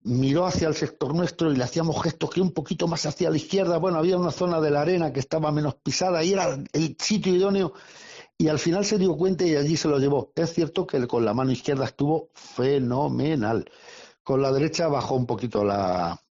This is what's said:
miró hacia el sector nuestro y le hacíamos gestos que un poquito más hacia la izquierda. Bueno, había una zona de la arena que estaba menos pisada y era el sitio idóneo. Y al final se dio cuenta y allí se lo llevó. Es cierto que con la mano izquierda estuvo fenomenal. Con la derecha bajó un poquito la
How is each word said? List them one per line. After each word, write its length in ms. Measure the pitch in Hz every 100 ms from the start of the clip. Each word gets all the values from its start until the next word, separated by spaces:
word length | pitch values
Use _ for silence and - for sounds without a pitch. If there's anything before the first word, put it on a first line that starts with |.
miró 420 | - 123 135 147 185
hacia 200 | - 165
el 60 |
sector 400 | 151 151 - 135
nuestro 380 | 160 170 - 165
y 40 | 135
le 60 |
hacíamos 360 | 120 165 165 151
gestos 280 | 165 - 156
que 100 | -
un 120 | 185
poquito 340 | 160 147 165 170
más 160 | 165 151
hacia 240 | - 165
la 60 | 151
izquierda. 420 | 147 196 180 170
Bueno, 200 | 180 165
había 180 | 165 185
una 140 | 175
zona 280 | - 180 165
de 100 | 156
la 100 | 143
arena 300 | 156 185 160
que 80 | 135
estaba 300 | 127 160 151
menos 220 | 147 147 -
pisada 480 | - - 180 170
y 80 | 165
era 260 | 196 165 135 -
el 240 | 147 160 -
sitio 360 | - 208 170
idóneo. 380 | 180 196 196 180 - - - - - - _
Y 100 | 160
al 100 | 151
final 260 | 170 175
se 140 | 202 208
dio 180 | 185 147
cuenta 280 | 185 180
y 100 | 180 151
allí 200 | 143 160
se 120 | 160
lo 100 | 143
llevó. 340 | 139 139 -
Es 180 | - 165
cierto 320 | 165 160 - 180
que 200 | 139 120
con 180 | 120
la 100 | 113
mano 180 | 110 131
izquierda 320 | 120 - 139
estuvo 460 | 131 - 143 160 - - - - 127 143 123
fenomenal. 760 | 123 147 123 139 156 107 110 - - - - - _
Con 200 | - 135
la 100 | 139
derecha 360 | 135 156 - 165
bajó 260 | 139 117
un 120 | 135 123
poquito 380 | - 120 107
la 560 | 104 101 95 90 85 78 _